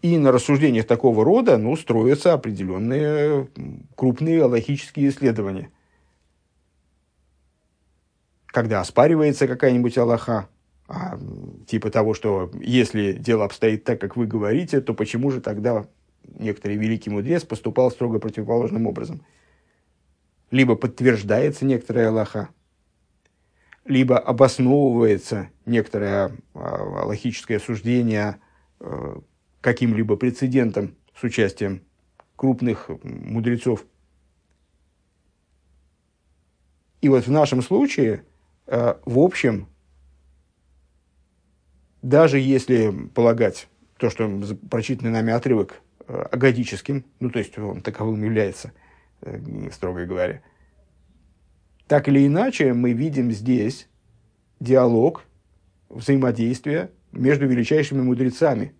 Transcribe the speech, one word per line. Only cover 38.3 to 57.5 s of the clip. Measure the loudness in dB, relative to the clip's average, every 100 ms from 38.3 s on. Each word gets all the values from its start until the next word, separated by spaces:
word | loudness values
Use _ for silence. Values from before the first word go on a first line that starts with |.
| _ _ _ -4
э, | -2 0 -2 -2
в | 2
общем, | 2 2 -2 -2 -8 _ _ _ _ _ _ _ _ _ _ _ _ _ _ _ _ _ _ _ _ _ _ _
даже | 2 6 6 4
если | 2 0 2 2 2 -2 -6
полагать | 2 2 4 0 -2 -18 _ _ _
то, | -6
что | -2 -4 -4
з-, | -8 -10
прочитанный | -6 -6 -4 -6 -4
нами | -2 0
отрывок, | -2 0 0 -2 -8 _ _ -14
э, | -10 -6
агадическим, | 0 2 2 -4 -8 -6 -8 -8 _
ну, | -6
то | -4
есть | -8 -8
он | -10 -8
таковым | -10 -6 -4 -2
является, | -2 0 -2 -4 -16 -20 _ _ _ _
э, | -16 -14 -12 -12 -12
строго | -8 -8 -6 -8
говоря, | -4 -4 -6 _ _ _ _ _ _ _ _ _ _ _ _ _ _ _
так | 0 4
или | 4 4
иначе | 4 0 2 0
мы | 2 0
видим | 0 -2 -2 -2
здесь | -2 0 0 0 -6 -18 _ _ _ _ _ _ _
диалог, | 2 4 6 4 2 0 _ _ _ _ _ _ _
взаимодействие | -12 0 2 2 0 -2 -2 -4 -6 -6 _ _
между | -2 0 2
величайшими | 2